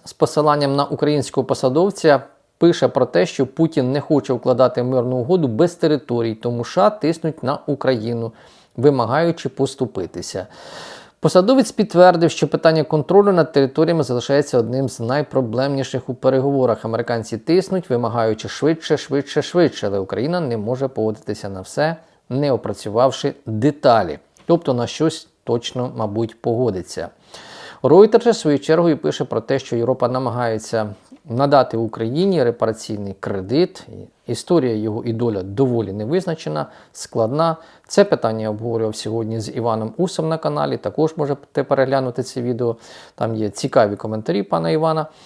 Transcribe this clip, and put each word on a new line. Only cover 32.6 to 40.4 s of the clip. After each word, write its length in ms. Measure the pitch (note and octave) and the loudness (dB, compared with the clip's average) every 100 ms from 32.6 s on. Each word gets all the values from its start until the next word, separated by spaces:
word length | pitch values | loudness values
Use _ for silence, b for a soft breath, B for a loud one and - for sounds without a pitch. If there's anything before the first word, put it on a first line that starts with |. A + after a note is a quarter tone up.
| A2+ A2 - G#2 G2+ F#2+ | -2 -2 -8 -8 -8 -8
кредит. 680 | - G2 F#2 C3+ F3 - - G2+ G2 _ - | -6 -6 -2 0 0 -2 -20 -18 -20 _ -10
Історія 480 | A#2+ - F3 B2+ A2 | -8 0 0 2 -2
його 280 | G#2+ A2 | -2 -4
і 100 | A#2 | -4
доля 300 | A2+ A#2+ G2+ | -2 -2 -2
доволі 500 | F#2+ G2+ C3+ A#2+ G2 | -4 0 2 2 -2
невизначена, 720 | G2 G#2+ F3+ F3+ D#3+ D#3 D3+ C#3+ B B | -4 -4 -4 -4 -6 -6 -6 -8 B B
складна. 640 | - - A#2+ A2+ C#3+ E3 D#3 B B B | -18 -8 -2 0 0 0 -2 B B B
Це 160 | - | 2
питання 380 | G3+ C#3+ A#2 A2 | 2 2 -2 -4
я 80 | A2 | -4
обговорював 460 | G#2+ A#2 A2+ A2 G#2+ | -6 -4 -2 -4 -4
сьогодні 440 | G#2+ A2+ A2 A2+ | -6 -4 -4 -6
з 160 | G#2 - | -6 -4
Іваном 380 | A#2 A2 A2 - | -2 -2 -4 -4
Усом 320 | F3+ - D#3+ | -4 -2 -4
на 80 | |
каналі, 400 | D#3+ | -2